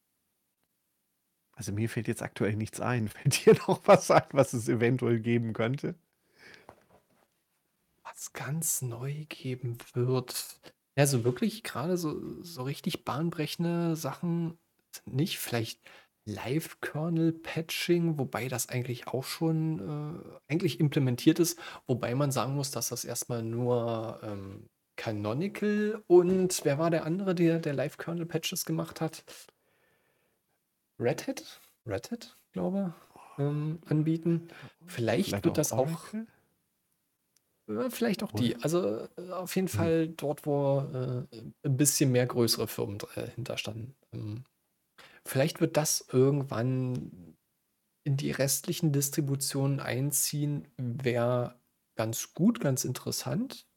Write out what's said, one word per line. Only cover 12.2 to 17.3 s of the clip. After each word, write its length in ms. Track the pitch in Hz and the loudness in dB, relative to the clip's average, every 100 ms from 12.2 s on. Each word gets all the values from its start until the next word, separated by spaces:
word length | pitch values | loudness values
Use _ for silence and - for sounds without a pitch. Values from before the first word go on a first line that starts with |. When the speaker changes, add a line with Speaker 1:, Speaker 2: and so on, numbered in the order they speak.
| - - | -8 -10
Speaker 2:
so 200 | - 160 | -12 -8
richtig 420 | 131 - - - | -6 -4 -4 -6
bahnbrechende 920 | - 123 170 165 147 - 170 170 170 156 | -4 -2 -2 -2 -4 -2 -2 0 0 0
Sachen 640 | 151 - 175 170 165 - _ _ _ | -4 -4 -2 -2 -2 -6 _ _ _
sind 200 | - - | -18 -4
nicht. 240 | 131 185 - | -2 0 -2
Vielleicht 420 | - 117 113 - - - - _ 110 | -2 -2 -2 -8 -18 -20 -20 _ -8
Live-Kernel-Patching, 1900 | 101 113 156 - - - 147 165 165 165 | -6 -2 -4 -4 -8 -8 -4 -2 2 2